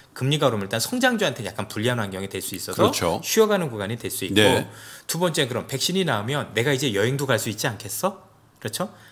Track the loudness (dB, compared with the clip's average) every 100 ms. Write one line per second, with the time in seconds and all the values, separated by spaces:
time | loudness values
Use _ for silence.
0 | -18 -4 0 4 2 2 -2 -2 -2 2
1 | 2 2 0 -2 -6 -6 -6 -2 0 0
2 | -2 -6 -6 -6 -6 -8 -4 2 4 4
3 | 0 0 2 4 4 2 0 -4 -4 -4
4 | -6 -4 2 6 6 4 0 -10 -18 -12
5 | -8 -2 0 2 0 -2 -4 -4 0 0
6 | 2 0 0 -4 -2 0 2 2 2 2
7 | 2 2 2 0 0 -2 -4 -4 -8 -4
8 | -4 -4 -14 _ _ -12 -8 -6 -6 -10
9 | -20